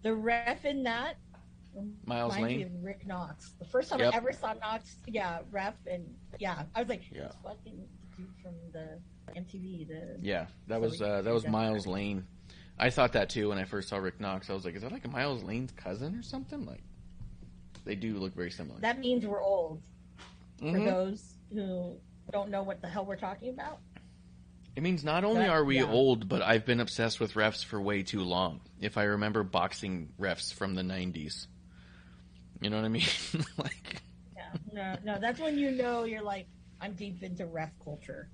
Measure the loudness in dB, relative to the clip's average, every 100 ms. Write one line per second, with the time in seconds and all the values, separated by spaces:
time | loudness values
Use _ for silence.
0 | 2 2 4 2 2 0 0 2 2 0
1 | -2 -6 -14 -20 -20 -20 -16 -10 -10 -8
2 | -2 0 2 2 2 0 -2 -6 -6 -8
3 | -6 -6 -6 -10 -16 -14 0 2 2 4
4 | 4 4 0 -2 -4 -2 -2 -4 -6 -16
5 | -6 -2 -2 -4 -4 -4 -4 -6 -6 -6
6 | -6 -14 -14 -6 -4 -2 -4 -2 -2 -2
7 | -6 -12 -12 -10 -12 -12 -14 -14 -14 -16
8 | -18 -14 -14 -14 -14 -12 -12 -12 -12 -12
9 | -16 -18 -14 -10 -10 -8 -8 -8 -8 -10
10 | -10 -6 -2 -2 -2 -10 -4 0 0 0
11 | 2 2 4 2 4 2 4 2 0 -2
12 | 0 -2 -4 -14 -18 -18 -18 2 4 8
13 | 6 6 4 4 2 2 0 -2 -2 0
14 | 0 -2 -2 -2 -2 -4 -4 -6 -6 -6
15 | -6 -2 0 0 -2 -4 -4 -6 -6 -4
16 | -4 -6 -6 -8 -8 -8 -8 -10 -14 -16
17 | -16 -12 -12 -12 -16 -16 -18 -14 -6 -2
18 | -2 0 -2 -2 -4 -4 -10 -2 0 2
19 | 2 2 2 0 4 4 2 -4 -12 -20
20 | -20 -18 -18 -18 -20 -6 0 4 4 4
21 | 0 -2 -10 -20 -8 -4 -2 -2 -4 -8
22 | -16 -20 -4 -2 0 -2 -2 -4 -4 -4
23 | -4 -4 -4 -4 -8 -6 -8 -10 -16 -20
24 | -20 -20 -20 -20 -20 -20 -12 -2 2 2
25 | 2 4 6 6 8 8 8 8 8 8
26 | 8 8 4 2 6 6 6 4 4 2
27 | 2 4 2 6 6 4 -4 0 2 2
28 | 2 0 2 4 2 0 -12 -4 -2 2
29 | 4 4 4 2 2 2 2 0 -2 -2
30 | -4 -2 0 0 -2 -2 -2 0 0 -2
31 | -2 -4 -6 -8 -12 -16 -20 -20 -20 -20
32 | -20 -20 -20 -20 -18 -6 -2 0 2 2
33 | 2 0 -2 -2 -2 -2 -6 -6 -10 -10
34 | -12 -20 -18 -16 -10 -8 -8 -6 -4 -4
35 | -4 0 0 0 0 2 2 2 2 2
36 | 0 -2 -4 -4 -6 -16 -20 -10 -8 -6
37 | -8 -6 -6 -6 -4 -4 -4 -6 -12 -12
38 | -10 -12 -12